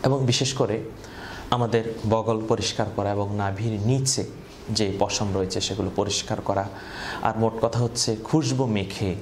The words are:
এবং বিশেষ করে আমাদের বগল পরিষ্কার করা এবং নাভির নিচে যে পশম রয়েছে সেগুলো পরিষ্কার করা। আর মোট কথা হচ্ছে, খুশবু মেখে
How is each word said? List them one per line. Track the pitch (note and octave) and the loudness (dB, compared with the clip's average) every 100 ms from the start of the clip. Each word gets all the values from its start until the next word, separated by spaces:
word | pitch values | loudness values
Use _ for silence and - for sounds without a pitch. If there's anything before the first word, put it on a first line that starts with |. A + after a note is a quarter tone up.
এবং | C3 C3+ B2+ | 2 2 4
বিশেষ | A#2 C3 | 2 2
করে | - A#2 A2 - - - - - - - | 2 0 0 -4 -12 -14 -14 -12 -12 -2
আমাদের | B2 A#2+ A2+ A2 A2+ G#2+ | 0 4 2 2 -2 2
বগল | A2 A2 A2 A2 | 2 4 0 2
পরিষ্কার | A2 G2+ - G#2 F#2+ | 2 0 0 -2 0
করা | G2+ | 0
এবং | G2+ G2+ G#2 | 0 -2 0
নাভির | G2 G2 A2+ G#2+ G#2+ | -2 0 -2 0 2
নিচে | C3+ C3 - - - - - - | 2 2 0 -4 -8 -16 -16 -4
যে | G#2+ G#2 G2 | 0 0 2
পশম | G2+ - G#2 F#2+ | 0 0 0 0
রয়েছে | F#2 G2 | 0 -2
সেগুলো | - G#2 F#2 F2+ | -2 -2 0 0
পরিষ্কার | G2+ G2+ - G#2 | 0 0 -2 -6
করা। | - G2+ G2+ - - - - - | 0 0 -2 -6 -12 -10 -8 -2
আর | - A2 | -2 2
মোট | A2+ A2 | 2 4
কথা | A#2 A#2+ | 0 2
হচ্ছে, | A#2+ A#2 - A2 | 0 0 0 0
খুশবু | - D#3+ C3 C3 C3 | 2 2 2 2 2
মেখে | G#2+ F#2+ - G2+ F2 | 2 -2 -2 -2 -2